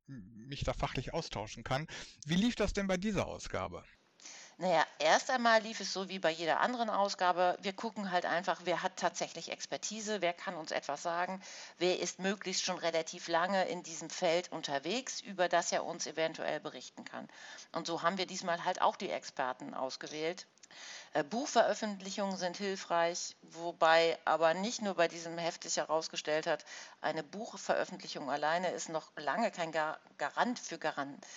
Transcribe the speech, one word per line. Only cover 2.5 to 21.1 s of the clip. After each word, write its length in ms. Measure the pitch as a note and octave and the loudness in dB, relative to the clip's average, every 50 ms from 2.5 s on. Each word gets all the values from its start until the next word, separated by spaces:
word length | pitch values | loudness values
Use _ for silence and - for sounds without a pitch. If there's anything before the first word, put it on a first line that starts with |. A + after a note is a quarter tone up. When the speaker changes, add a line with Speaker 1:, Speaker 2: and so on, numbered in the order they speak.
| A#3 | 4
Speaker 1:
das 180 | - A3 F#3+ - | 2 0 0 2
denn 140 | G3+ G3 F#3+ | 0 0 2
bei 100 | F#3 F3+ | 0 0
dieser 300 | F#3 A3 G#3 D#3+ G#2+ D#2+ | 0 0 2 2 0 0
Ausgabe? 580 | E2+ - - - - G2 F#2 - - E2 - - - _ _ _ _ _ - - - - - - - - | -2 -6 -8 -6 -4 -2 -2 -2 -4 -8 -12 -14 -20 _ _ _ _ _ -18 -18 -16 -16 -18 -20 -10 -2
Speaker 2:
Naja, 280 | E3+ F#3 F3 D#3 D3+ - - - | 2 4 6 6 4 4 2 2
erst 300 | D3 D#3 F3+ A3+ - - | 6 6 6 6 6 2
einmal 300 | C4 B3+ A#3+ A#3 A3+ A3 | 0 4 6 6 6 6
lief 200 | G#3 A3 A3 - | 6 2 -6 -6
es 100 | G3 F#3+ | -6 -4
so 160 | - F#3 G3 F#3 | -4 -4 -4 -4
wie 100 | F#3+ F#3+ | -6 0
bei 140 | F#3 D#3+ | 2 2
jeder 300 | D#3+ E3 E3+ D#3 D3 - | 2 2 2 2 4 4
anderen 280 | - G#3 B3+ A#3+ A#3 A3 | 4 4 4 2 0 0
Ausgabe. 680 | G3 G3 G3+ G3+ G3 - F#3+ F3+ F3+ F3 F3+ F3+ F3 - | 2 2 2 2 2 2 4 4 6 6 6 4 4 2
Wir 120 | F#3+ G3+ F#3+ | -2 -4 -4
gucken 360 | - - A3+ - G#3+ G3+ F#3+ | -2 -6 -6 -4 -4 -4 0
halt 160 | F3+ F3+ - | 0 0 2
einfach, 360 | F2 D3+ E3+ F#3 F#3 E3 E3+ F3 | 2 0 2 2 0 -2 0 2
wer 200 | F3+ E3+ D#3+ E3+ | 0 0 2 0
hat 120 | F#3 - | -2 -2
tatsächlich 560 | - - E3+ - - F3 - - E3+ E3 - | 0 0 0 0 0 -6 -6 -6 -10 -8 -8
Expertise, 720 | - - - - - C#3 - - G#3 A3 G#3+ G3+ G#3+ G3+ | -8 -8 -6 -6 -6 -6 -4 -6 -6 -6 -4 -4 -2 0
wer 100 | E3+ E3+ | 0 0
kann 240 | F3 - - G3 F#3 | 0 0 -6 -8 -6
uns 160 | D#3+ D#3 D#3 | -6 -8 -4
etwas 320 | - - - - C#3 D3 - | -4 -4 -2 -4 -6 -4 -2
sagen, 380 | F3 E3+ E3+ F3+ F#3 F#3+ F#3+ - - - - - - - _ | -2 0 0 -2 -2 -4 -8 -10 -12 -14 -14 -16 -16 -6 _
wer 220 | E3+ F3+ F#3 - | 2 2 2 2
ist 200 | - F3+ - - | 0 -4 -4 -2
möglichst 440 | F#3 F#3+ G3+ G3 - F3+ F#3 - - | -2 -2 -2 -2 -4 -4 -2 -2 0
schon 140 | - F#3 E3+ | -2 -2 0
relativ 500 | D#3 E3+ E3 D#3+ E3 - - E3+ - E3 | -2 0 0 0 -2 -2 -6 -10 -4 0
lange 380 | E3+ E3 F3 F#3 G3+ F#3+ F3+ | 2 2 4 4 4 2 2
in 180 | - - F3+ D#3+ | 2 0 -4 -6
diesem 260 | D3+ E3 D#3 - D#3 | -8 -10 -10 -10 -8
Feld 440 | - - - F3 D#3+ F3 F3+ - - | -6 0 2 4 4 2 2 -2 -8
unterwegs, 640 | D#3+ D#3 - C#3+ C#3 C#3 D#3+ F3+ E3 C4 - - - | -8 -6 -2 -4 -2 -2 -2 -2 -2 -4 -4 -8 -10
über 300 | - - G3+ F#3 F3+ F3 | -10 -10 -2 0 0 4
das 240 | - E3+ E3+ - G3+ | 4 2 2 2 0
er 100 | E3+ - | -2 -2
uns 240 | - E3+ F3 - - | -2 -4 -6 -6 -6
eventuell 540 | D3+ D#3 D#3+ D#3+ D#3+ - - - D#3 D3+ | -2 -2 -2 -2 -2 -4 -4 -4 -4 -4
berichten 420 | - D#3 - C3 B2 - - - - | -6 -8 -10 -10 -14 -14 -14 -14 -14
kann. 240 | - - B2 A#2+ - - - - - - - - - - | -12 -10 -12 -12 -12 -16 -18 -18 -16 -16 -16 -18 -8 -8
Und 120 | E3 E3 | -6 -4
so 160 | E3 E3+ D#3 | -2 -4 2
haben 160 | - E3+ F#3+ F#3+ | 2 0 2 2
wir 100 | F#3 D#3+ | -2 -4
diesmal 360 | F3+ F#3 - F3+ E3 F3 D#3+ | -4 -6 -2 -2 -2 0 0
halt 180 | E3+ F#3 - | -2 0 4
auch 140 | - F#3+ A3 | 2 2 2
die 140 | - G#3 E3+ | 2 -4 -4
Experten 640 | E2 - - - - - C#3 B2+ B2+ - D3 C#3 - | -4 -4 -6 -8 -4 -2 -2 -2 -2 -4 -8 -10 -6
ausgewählt. 760 | - C3 C3 C3 - - D3+ D3 D3+ D#3 D#3+ F#3 F#3+ - - _ _ - _ - - - - - - - - | -4 -4 -4 -6 -8 -10 -8 -6 -4 -4 -4 -4 -6 -10 -18 _ _ -20 _ -18 -16 -16 -14 -14 -14 -16 -2